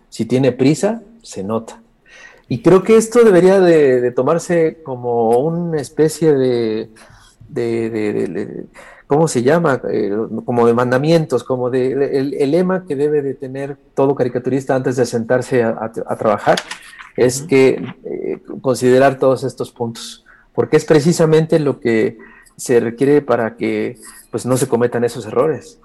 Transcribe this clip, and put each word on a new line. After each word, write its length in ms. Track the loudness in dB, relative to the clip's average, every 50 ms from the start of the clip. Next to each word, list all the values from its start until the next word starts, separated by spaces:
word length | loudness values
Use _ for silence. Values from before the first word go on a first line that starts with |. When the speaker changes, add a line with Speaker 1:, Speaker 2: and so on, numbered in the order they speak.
| _ _
Speaker 1:
Si 160 | -10 -8 -4
tiene 280 | -2 0 0 0 0
prisa, 500 | 0 2 2 2 2 0 -2 -4 -4 -6 -10 -18 -20 _
se 200 | -20 -18 -14 -10
nota". 400 | -8 -6 -6 -6 -6 -10 -20 -20 _ _ _ _ _ _ -20 -20 -20 -20 -20 _ _ -8
Y 140 | -4 0
creo 220 | 4 4 4 4 4
que 120 | 4 4
esto 280 | 4 4 4 4 4 6
debería 340 | 6 6 6 6 6 6 6
de, 420 | 6 6 6 6 6 4 4 2
de 120 | 2 0
tomarse 680 | 0 0 0 0 0 0 -2 -2 0 0 0 0 -2 -6 -12
como 460 | -12 -10 -8 -4 -2 0 0 2 2 2 2
una 400 | 2 0 -2 -4 -4 -4 -4 -6
especie 520 | -6 -4 0 0 0 0 0 0 2 2 4
de, 540 | 4 2 0 0 0 -2 -2 -4 -6 -8 -10 -16 -20 -20 -20 -20 -20 -20 _ _ -20 -18 -12
de, 420 | -8 -6 -4 -4 -2 -4 -4 -4
de, 220 | -4 -4 -4 -4
de, 140 | -2 -4 -4 -6
de, 380 | -6 -8 -10 -10 -12 -14 -16 -18 -20 -20 -20 -20 -20 -12 _ -2
¿cómo 180 | 0 2 2
se 160 | 2 0 0
llama? 400 | 2 2 2 2 2 0 -2 -2 -4 -4
Eh, 260 | -4 -4 -2 -2 -4 -4 -6 -6 -8 -8 -6
como 240 | -2 0 2 4 4
de 40 |
mandamientos, 680 | 4 2 2 0 0 0 2 2 2 2 0 0 -4 -4
como 260 | -2 -4 -4 -4 -2 -2
de, 500 | -2 -2 -2 -2 -2 -2 -2 -2 -2 -2
el, 160 | -4 -4 -2
el 160 | -2 -2 0
lema 320 | 0 0 0 0 -2 -4 -6
que 80 | -6 -4
debe 280 | -2 -2 0 0 -2
de 120 | -2 -4 -6
tener 420 | -8 -10 -12 -10 -10 -10 -10 -12 -14 _ _ _
todo 200 | 0 0 0 2
caricaturista 600 | 0 -2 -2 -4 -4 -4 -2 -4 -2 -2 -2 -2
antes 180 | -2 -2 -2 -2
de 100 | -2 -2
sentarse 600 | -2 -2 -4 -2 0 -2 -2 0 0 0 0 0
a, 60 | 0
a, 220 | -2 -6 -8 -10 -10 -10 -8
a 100 | -8 -6
trabajar 440 | -2 -2 0 0 0 0 0 -2 -2 -4 -10 -16 -18 -20 -20 -20 -20 -20 -8 _
es 240 | 0 0 0 0 -4
Speaker 2:
Ujú. 80 | -4 0
Speaker 1:
que, 460 | 2 4 4 4 2 0 -6 -12 -14 _ -12
eh, 340 | -10 -10 -8 -8 -8 -8 -10 _ -14 -12 -6
considerar 580 | -4 -4 -2 0 2 4 4 4 4 2 2 2
todos 240 | 0 0 0 0
estos 300 | -2 -6 -6 -8 -10 -10
puntos, 520 | -8 -10 -8 -8 -10 -12 -14 -16 -18 -20 _ _ -20 _ _ _ -4
porque 220 | -4 0 2 2
es 80 | 2 2
precisamente 760 | 4 2 4 4 2 2 2 2 4 4 2 2 2 0 0
lo 220 | 2 0 -2 -2
que 380 | -2 0 2 2 0 0 -4 -8 -20 -20 -20 -20 _ _ _
se 220 | -8 -2 0 2 2
requiere 420 | 2 0 -2 0 2 2 2 2
para 340 | 2 0 -2 -2 -2 -4 -6
que, 420 | -6 -4 -4 -2 -4 -4 -6 -8 -12 -20 -20 -20 -20 -14 _
pues, 160 | -8 -6 -2
no 100 | -2 -2
se 120 | 0 0 0
cometan 360 | 0 0 0 0 0 -2 -2
esos 220 | -2 -4 -6 -10
errores. 520 | -4 -2 0 0 0 -2 -4 -8 -18 -20 _ _